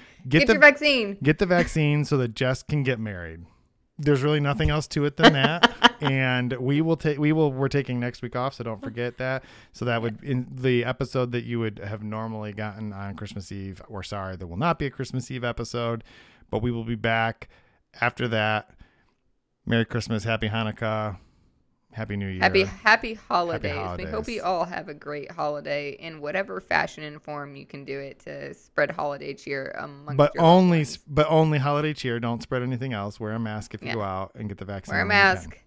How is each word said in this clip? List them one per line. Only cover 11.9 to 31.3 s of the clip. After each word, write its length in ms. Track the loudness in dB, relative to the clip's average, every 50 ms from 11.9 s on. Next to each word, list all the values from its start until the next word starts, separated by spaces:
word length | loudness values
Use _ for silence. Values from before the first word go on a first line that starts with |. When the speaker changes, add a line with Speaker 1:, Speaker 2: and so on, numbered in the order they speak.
| -8 -8 -8
Speaker 1:
normally 500 | -8 -6 -6 -6 -8 -8 -8 -8 -10 -8
gotten 400 | -8 -8 -8 -8 -8 -10 -10 -8
on 220 | -8 -10 -10 -8
Christmas 340 | -10 -12 -10 -10 -12 -12 -10
Eve, 300 | -10 -10 -10 -10 -12 -14 -14 -12
we're 140 | -12 -10 -10
sorry, 340 | -8 -8 -8 -6 -8 -8
there 100 | -10 -10
will 80 | -8 -4
not 240 | -2 0 0 0 0
be 60 | -4
a 40 | -6
Christmas 400 | -6 -8 -8 -6 -6 -6 -6 -6
Eve 140 | -8 -6 -4
episode, 600 | -4 -4 -6 -6 -6 -4 -4 -2 -2 -4 -6 -8 -14 -20 -20 -20 -20 _ _ _ _
but 120 | -4 -2
we 100 | -2 -2
will 140 | -2 -4 -4
be 100 | -6 -6
back 540 | -2 0 0 2 2 2 0 -2 -6 -14 -20 _ _ _ _ _ _ _ _ _ -2
after 300 | -2 -2 0 -2 -2 -2
that. 400 | 0 0 0 0 0 -2 -4 -8 _ _ -20 _ _ _ _ _ _ _ _ _ _ _ _ _ _ _ _
Merry 180 | 0 2 2 2
Christmas, 400 | 0 -2 -6 -4 -2 -4 -2 -2
Happy 240 | -2 -2 -2 -2
Hanukkah, 680 | -2 -2 -2 -2 -4 -4 -4 -4 -4 -2 -2 -4 -4 -6 -10 -16 _ _ _ _ _ _ _ _ _ _ _ _ _
Happy 240 | -10 -10 -8 -6 -4
New 140 | -4 -4 -4
Year. 140 | -2 0 0
Speaker 2:
Happy, 200 | 2 4 2 2
happy 500 | 0 -4 0 4 4 4 4 2 -6 -10
holidays. 580 | -12 -6 -2 0 0 0 0 -4 -4 -4 -6 -6
Speaker 1:
Happy 280 | -6 -6 -6 -6 -8 -8
Speaker 2:
We 0 |
hope 60 | -6 -6
Speaker 1:
holidays. 220 | -6 -6 -6 -8
Speaker 2:
you 60 | -6 -4
all 200 | -2 -2 -2 -2
have 240 | -4 -6 -10 -10
a 60 | -12 -14
great 360 | -14 -12 -10 -10 -10 -10 -12
holiday 680 | -8 -4 -4 -4 -4 -6 -6 -6 -6 -6 -6 -8 -10 -12
in 220 | -14 -14 -12 -10
whatever 400 | -8 -4 -4 -4 -4 -4 -8 -12
fashion 420 | -4 _ 2 2 2 0 -4 -12 -14
and 180 | -14 -14 -16
form 360 | -14 -12 -10 -10 -10 -12 -14
you 80 | -18 -18
can 180 | -16 -18 -16 -12
do 160 | -10 -10 -10
it 200 | -10 -14 -16 -16
to 340 | _ -16 -14 -12 -14 -14 -14
spread 360 | -18 _ _ _ 0 0 0
holiday 420 | 0 -4 -4 -4 -6 -6 -10 -12 -12
cheer 420 | -12 -8 -8 -6 -6 -6 -8 -8
amongst 380 | -10 -10 -12 -12 -14 -10 0 4
Speaker 1:
But 180 | 4 4 4 6
Speaker 2:
your 100 | 6 8
loved 100 | 10 10
Speaker 1:
only, 220 | 10 10 8 6
Speaker 2:
ones. 140 | 6 4 0 -4
Speaker 1:
s-, 100 | -10 _
but 220 | 0 2 2 4
only 280 | 6